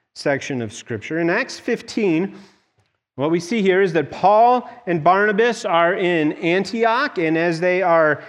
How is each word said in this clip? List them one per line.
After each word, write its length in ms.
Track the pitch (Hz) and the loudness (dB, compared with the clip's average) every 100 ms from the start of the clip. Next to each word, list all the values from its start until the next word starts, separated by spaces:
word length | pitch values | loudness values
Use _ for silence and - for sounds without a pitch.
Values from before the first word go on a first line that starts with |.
| _ | _
section 460 | - 151 135 - 131 | -8 -4 -4 -4 -6
of 100 | 110 | -8
Scripture. 480 | - - 117 - 160 | -10 -10 -10 -6 -4
In 120 | 170 | -2
Acts 280 | 202 269 - | -2 -4 -8
fifteen, 800 | - 226 - 240 202 160 196 - - _ _ _ _ _ _ | -6 -6 -6 -2 0 0 -2 -6 -20 _ _ _ _ _ _
what 180 | - 147 | -6 -2
we 80 | 170 | -2
see 220 | 170 233 | -2 -2
here 200 | 190 185 | 2 2
is 100 | 196 | 2
that 180 | 160 143 | 0 -4
Paul 580 | - 185 214 240 247 240 - 185 | 0 4 6 4 2 -2 -10 -6
and 160 | 170 | 0
Barnabas 640 | 165 190 208 202 233 233 | 2 4 2 2 0 -2
are 300 | 202 170 170 | 0 2 2
in 400 | 196 180 170 151 | 2 0 0 0
Antioch, 840 | - 170 185 196 226 226 233 285 - | -2 -2 -2 -2 0 0 0 -2 -2
and 180 | 160 160 | -2 0
as 220 | 170 160 | -2 0
they 240 | 180 180 | 0 0
are 400 | 180 165 151 143 | 2 4 4 0